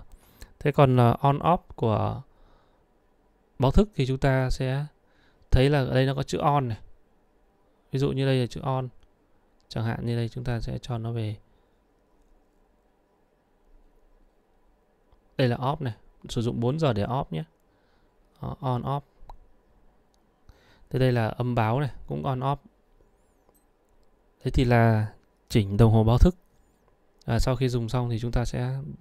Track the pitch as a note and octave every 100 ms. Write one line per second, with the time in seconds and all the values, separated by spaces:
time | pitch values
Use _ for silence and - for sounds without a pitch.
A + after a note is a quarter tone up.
0 | - - _ - - - D3 C#3+ C#3 B2+
1 | A#2 - C#3 C#3 - F3 - - A2+ G#2
2 | G#2 A2 C3+ _ - _ _ _ _ _
3 | _ _ _ _ _ - C3 D#3+ G#3 -
4 | B2+ C3 C#3+ C3 B2+ - C3 C3+ D3 _
5 | _ _ _ _ - - C3+ D3 B2+ B2+
6 | C3+ C#3 C#3 F3 D#3 C#3+ B2+ A2 - -
7 | _ _ _ _ _ _ _ _ _ C3+
8 | C#3+ C3+ C3+ C3 B2 - C#3 C3 B2+ -
9 | _ _ _ _ _ _ - - A2+ A#2
10 | B2 A#2 A#2 C3 B2 A#2+ - B2+ - A#2+
11 | A2+ A#2 G#2+ G#2 _ _ _ _ _ _
12 | _ _ _ _ _ _ _ _ _ _
13 | _ _ _ _ _ _ _ - _ _
14 | _ _ _ _ _ _ _ _ _ _
15 | _ _ _ - C3 A#2 B2+ D3+ C3+ G#2+
16 | - _ - - A#2 A#2+ A#2 D3 D#3 G#2
17 | G2+ B2+ D#3+ D#3+ D#3+ _ _ _ _ _
18 | _ _ _ - C3 B2+ C3+ B2 C3 C#3
19 | - _ - - - _ _ _ _ _
20 | _ _ _ _ _ _ _ _ - C3
21 | B2+ A#2+ A2 - B2 A#2+ A2 A#2+ C#3+ -
22 | - C#3+ D3+ C3 C3+ C#3+ - _ _ _
23 | _ _ _ _ _ _ _ _ _ _
24 | _ _ _ _ C3 C#3 B2 A#2+ A2+ A2
25 | G#2+ - _ _ - A#2+ G2 G2+ A2+ A2
26 | A2 B2 F3+ - _ _ _ _ _ _
27 | _ _ - A#2 - C3 C3 B2 A2+ B2
28 | A#2+ A#2 A#2+ A#2+ A#2 C3 B2 C3 D3 C#3